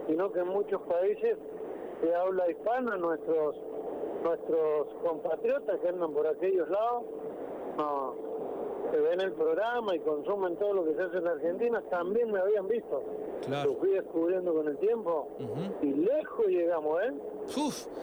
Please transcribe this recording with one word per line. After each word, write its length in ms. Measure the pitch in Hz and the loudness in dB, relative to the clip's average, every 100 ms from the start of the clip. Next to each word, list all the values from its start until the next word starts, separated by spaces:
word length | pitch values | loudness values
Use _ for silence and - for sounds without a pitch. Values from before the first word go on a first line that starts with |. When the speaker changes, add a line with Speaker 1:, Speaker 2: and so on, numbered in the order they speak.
| - | 0
Speaker 1:
sino 240 | 160 196 | 2 2
que 80 | 180 | 0
en 80 | 180 | 0
muchos 320 | 196 202 196 | 0 0 -2
países 540 | - 175 196 214 233 214 - - - - - - | 0 2 2 2 2 0 -4 -10 -8 -8 -8 -2
de 120 | 165 | 2
habla 340 | 175 185 185 180 | 2 2 2 2
hispana, 460 | 151 208 254 240 196 | 0 0 0 0 0
nuestros, 580 | 170 151 - 160 151 - - - - - - - | 0 0 2 2 2 -2 -6 -8 -6 -4 -4 -2
nuestros 640 | 165 165 - 160 156 151 139 - | -2 0 2 2 4 2 0 -2
compatriotas 760 | 170 151 170 156 233 269 220 170 | -2 0 -2 0 2 0 0 0
que 80 | 170 | 0
andan 240 | 180 160 | 0 0
por 140 | 147 156 | 2 2
aquellos 400 | 147 185 185 156 | 2 2 2 2
lados, 340 | 196 233 240 226 - - - - - - - | 2 2 0 -4 -8 -8 -8 -8 -8 -6 -4
no, 360 | 151 143 131 - - - - - - - - | -2 0 -2 -4 -6 -6 -6 -6 -6 -4 0
que 60 | 156 | 4
ven 180 | 156 180 | 4 4
el 100 | 190 | 0
programa 640 | 156 160 165 226 240 214 165 | 0 0 2 0 0 0 0
y 20 | |
consumen 560 | 147 147 147 202 180 165 | 0 -2 0 0 0 0
todo 180 | 202 | 2
lo 100 | 190 | 2
que 100 | 160 | 2
se 80 | 151 | 2
hace 140 | 185 180 | 0 0
en 80 | |
la 60 | 170 | 0
Argentina, 500 | 151 160 185 233 220 - | 0 0 0 0 0 -2
también 400 | 180 175 220 233 | -2 0 2 2
me 80 | 202 | 2
habían 300 | 190 214 190 | 4 2 2
visto. 340 | 233 - 143 120 - - - | -2 0 -4 -4 -6 -6 -6
Speaker 2:
Claro. 280 | 127 143 143 | -4 0 0
Speaker 1:
Lo 60 | 120 | 2
fui 120 | 349 | 2
descubriendo 640 | 190 - 165 170 185 180 | 2 0 0 2 2 2
con 140 | 156 151 | 2 0
el 80 | 139 | 0
tiempo 500 | 202 233 170 156 120 - | 2 2 0 -2 -2 -8
Speaker 2:
Ujú. 340 | 131 123 196 - 143 | -6 -4 -4 -2 0
Speaker 1:
y 60 | |
lejos 520 | 277 320 233 - - 202 | 2 4 2 0 0 2
llegamos, 560 | 180 170 170 151 165 | 4 4 2 2 0
¿eh? 100 | 233 285 - - - 262 | 0 -4 -8 -8 -6 -2
Speaker 2:
Uf, 280 | 294 - - - | -2 -4 -8 -8